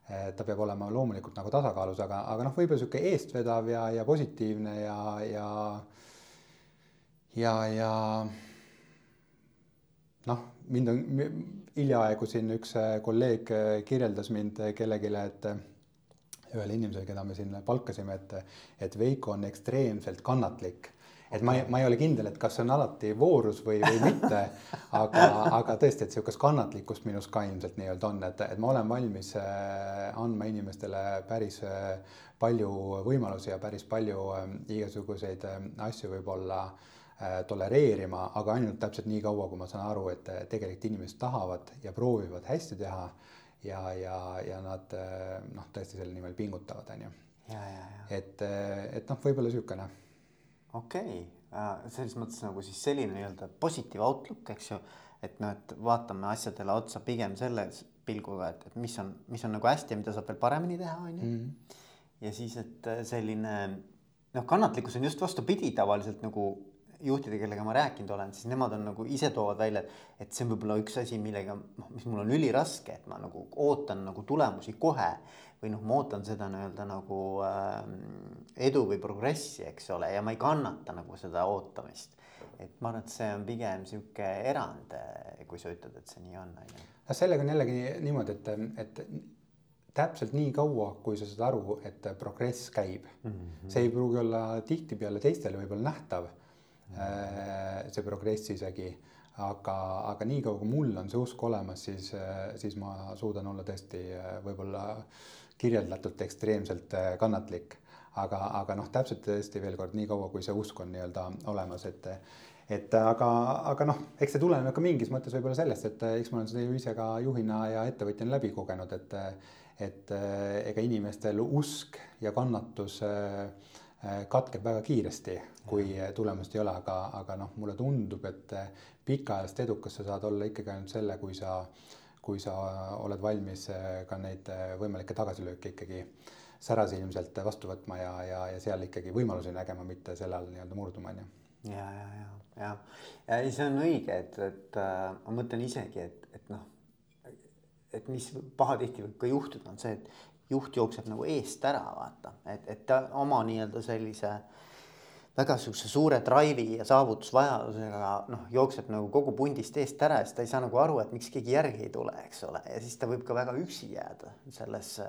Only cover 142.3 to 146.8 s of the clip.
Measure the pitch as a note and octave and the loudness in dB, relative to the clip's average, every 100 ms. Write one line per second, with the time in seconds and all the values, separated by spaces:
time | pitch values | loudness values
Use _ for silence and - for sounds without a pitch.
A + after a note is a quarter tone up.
142.3 | G2+ - - G#2 G#2 - - - - - | -16 -18 -10 -8 -8 -14 -18 -18 -14 0
143.3 | A#2 C3+ B2 C#3+ C#3 E3 C3+ F#2+ F#2 - | 0 2 0 2 4 4 2 2 -2 -4
144.3 | - G2 - - G#2 F#2+ F#2 F#2+ F#2+ - | -4 -4 -4 -6 -2 0 0 -4 -6 -4
145.3 | A#2 A#2+ A#2 A#2+ B2 F2+ F#2 F2 - - | -4 -2 -2 -2 -4 -6 -8 -8 -12 -20
146.3 | - - G#2+ - - | -20 -14 -14 -14 -20